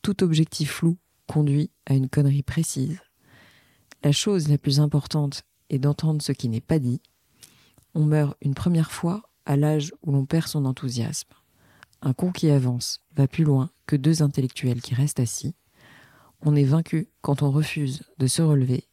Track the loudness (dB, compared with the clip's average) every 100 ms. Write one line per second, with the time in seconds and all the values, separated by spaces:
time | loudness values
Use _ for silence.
0 | -2 0 2 2 0 -2 -6 0 0 0
1 | _ _ -4 0 2 0 -2 _ 0 0
2 | 2 2 2 2 -2 -4 -4 -4 -4 -6
3 | _ _ _ -20 -20 _ _ _ _ -4
4 | 0 0 0 0 2 0 2 2 2 0
5 | 0 -2 -2 -6 _ _ _ -2 0 0
6 | 0 0 -2 -4 -2 -4 0 0 0 -4
7 | _ _ _ _ -20 _ _ _ _ 0
8 | 2 2 0 -2 -6 -2 0 2 0 -2
9 | -4 -4 _ _ -2 2 2 0 -2 -8
10 | 0 0 2 0 0 -2 -2 -2 -4 -4
11 | -4 -6 -12 _ _ _ _ _ -20 _
12 | -4 -2 -4 0 2 4 2 -4 -6 -10
13 | _ 0 0 2 2 2 0 _ -4 0
14 | 2 2 0 0 -4 -2 -4 -4 -4 -2
15 | 0 0 -2 -4 -8 -10 _ _ -20 -20
16 | -20 _ _ _ 0 2 4 2 0 -4
17 | -4 _ -4 0 0 0 -2 -4 -6 -6
18 | -14 -2 -2 2 4 4 2 -2 -6